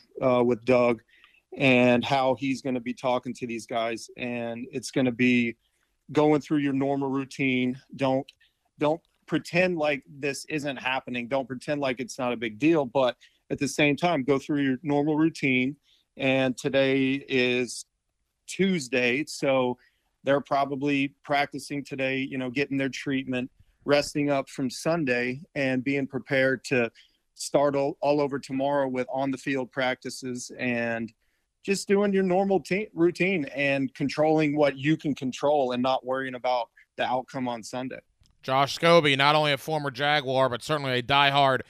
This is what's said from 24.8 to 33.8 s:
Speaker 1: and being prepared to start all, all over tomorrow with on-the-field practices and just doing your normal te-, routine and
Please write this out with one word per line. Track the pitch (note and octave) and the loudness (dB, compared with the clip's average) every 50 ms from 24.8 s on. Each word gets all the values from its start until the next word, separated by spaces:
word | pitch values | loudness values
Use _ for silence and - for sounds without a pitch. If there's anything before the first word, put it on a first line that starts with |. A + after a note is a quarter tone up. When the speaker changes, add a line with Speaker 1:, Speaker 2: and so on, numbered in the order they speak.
| - D#3+ E3 F3 D3+ C3 B2 B2 B2 B2 B2+ C#3 E3 - - | -4 -2 -2 0 0 0 0 0 -2 -4 -4 -8 -10 -10 -6
Speaker 1:
and | D3+ C#3 C3 C3 B2+ A#2+ | -4 -2 0 0 -2 -2
being | C#3 C#3 C#3+ C3+ | -2 -2 -2 -2
prepared | C3 - B2+ - - C#3+ C3+ C3 C3+ C3+ A2 - | -4 -6 -8 -6 -2 0 2 2 2 0 -2 -4
to | - C#3 B2 A#2 A2+ - _ - _ _ _ _ _ _ | -2 0 0 0 0 -2 _ -20 _ _ _ _ _ _
start | - - - - D3 C#3+ D3 C#3 | -14 -8 -2 0 2 2 2 2
all, | C#3 C#3 C#3+ - - | 0 -2 -2 -4 -2
all | - C#3+ D3 D3 | 0 2 2 2
over | C#3+ C#3 C#3 C#3 | 2 0 -2 -4
tomorrow | - - C3+ C3+ C3+ C#3+ C#3+ C#3+ C#3 C3+ | -6 -6 -4 -2 -2 0 0 0 0 0
with | B2+ B2+ B2 - - | -2 -4 -4 -4 -4
on-the-field | C3 C#3 C#3 C3 B2+ - C#3 C3+ C3 B2+ A2+ - | -4 -2 -2 -4 -4 -4 -4 -4 -4 -4 -6 -4
practices | C#3 C3 B2+ B2+ - - B2+ - - C3+ B2+ B2 B2 - - - - | -2 -2 -2 -2 -4 -6 -10 -10 -10 -8 -8 -8 -8 -10 -12 -10 -6
and | B2+ B2 A#2+ A#2 A#2 A#2 A#2 A2+ A2+ A2 - _ _ _ _ _ _ _ _ _ - | -4 -2 -2 -2 -2 -2 -4 -4 -6 -8 -10 _ _ _ _ _ _ _ _ _ -4
just | G3 G3 F#3 - | -4 -4 -2 0
doing | - G3+ G3+ G#3 G3+ G3 | 2 2 2 4 2 2
your | F#3+ F#3+ | 2 2
normal | F#3 F3 F#3+ G3 G3 F#3+ F3+ | 2 2 2 2 2 2 0
te-, | C3 - F3+ G3+ G#3+ - - | 0 0 -4 -4 -4 -4 0
routine | D#3+ E3 F3 E3+ - F3 F#3+ G3+ F3 C#3 | 2 2 2 2 2 0 0 0 0 -2
and | C3+ - C3+ C#3+ C#3 C#3 C#3 | -4 -4 -2 0 0 0 0